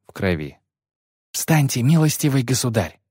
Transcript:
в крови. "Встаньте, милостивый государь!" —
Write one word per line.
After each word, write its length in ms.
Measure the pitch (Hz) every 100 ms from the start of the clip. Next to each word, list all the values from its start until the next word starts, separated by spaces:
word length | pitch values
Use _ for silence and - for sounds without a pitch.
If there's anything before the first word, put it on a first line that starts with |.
| -
в 60 |
крови. 460 | - 98 80 71 - _ _ _ _ _ _ _
"Встаньте, 500 | - - 156 135 127
милостивый 600 | 123 165 156 - 151 135
государь!" — 580 | 123 127 123 110 82 - _